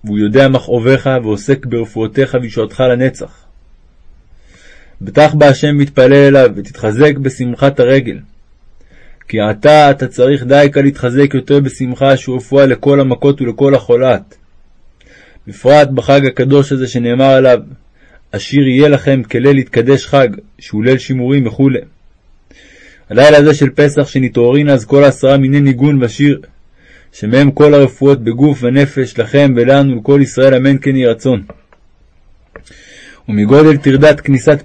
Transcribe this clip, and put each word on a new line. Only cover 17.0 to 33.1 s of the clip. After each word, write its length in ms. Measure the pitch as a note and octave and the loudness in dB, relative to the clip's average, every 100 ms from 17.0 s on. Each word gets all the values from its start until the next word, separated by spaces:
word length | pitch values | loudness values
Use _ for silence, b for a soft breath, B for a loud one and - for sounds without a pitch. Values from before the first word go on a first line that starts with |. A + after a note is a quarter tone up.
| A#2 B2 C3+ | -4 0 2
עליו, 280 | C3+ C3 B2 - C3 _ b b b _ | 4 2 0 -2 -20 _ b b b _
"אשיר 360 | G2+ - C#3 C3+ | -14 -4 -2 0
יהיה 200 | B2+ D3 | 2 2
לכם 340 | C#3 C3+ C3+ | 2 0 -4
כליל 360 | A2 A#2+ C3+ C#3 | -4 -2 0 0
יתקדש 480 | B2 A#2+ A#2 C#3 - | -2 -4 0 -2 0
חג", 220 | C#3 B2 F#2+ - _ | 0 0 -4 -18 _
שהוא 260 | - G#2+ | -12 -6
ליל 140 | A#2 C3 | -2 -2
שימורים 480 | - B2+ B2 C#3 A#2+ | -4 -6 -2 -2 -2
וכו'. 240 | A2 C3+ B2 - _ _ _ _ _ _ b b b b b b | -2 -2 -2 -10 _ _ _ _ _ _ b b b b b b
הלילה 280 | G#2+ D3 D3 | 2 4 6
הזה 160 | D3 | 4
של 160 | C#3+ C3+ | 2 -2
פסח, 380 | - D3 D3 C#3+ | 0 -2 0 -4
שנתעוררין 640 | C#3+ B2+ B2 A#2+ C#3 D3 | -4 -4 0 0 0 0
אז 140 | C3+ | -2
כל 200 | G#2+ C#3 | 0 2
העשרה 320 | C#3+ - C3 C#3 | 2 2 0 0
מיני 240 | C3 C#3+ | 0 0
ניגון 420 | C#3 B2 C#3+ C#3 | 0 0 0 0
ושיר, 380 | A#2+ A2 C#3+ C#3 - _ _ b b b b | -2 -2 -2 -2 -8 _ _ b b b b
שמהם 380 | - G#2 B2 C#3+ | -12 -2 0 0
כל 240 | C#3 D3 | 2 4
הרפואות 500 | C#3+ C3+ - C#3 C3+ | 4 2 0 0 0
בגוף 380 | A2+ A#2+ D3 C#3+ | -2 -2 -2 0
ונפש 560 | B2 C3 C#3 - B2+ - | -2 -2 -2 -4 -8 -6
לכם 340 | A2 C#3+ C#3+ A#2+ | -4 0 0 0
ולנו 360 | A#2+ C#3 C#3 | 0 2 0
ולכל 260 | A#2+ G#2+ C#3+ | -4 0 0
ישראל, 320 | C3 - C3+ | 0 0 0
אמן 220 | C3 C3+ C3+ | 2 0 -2
כן 160 | C#3 C3+ | -2 -2
יהי 100 | B2 | -2
רצון. 360 | A2+ C3+ A#2 F#2+ - _ _ _ _ _ _ _ _ _ - B B B B B | -2 -4 -4 -8 -20 _ _ _ _ _ _ _ _ _ -20 B B B B B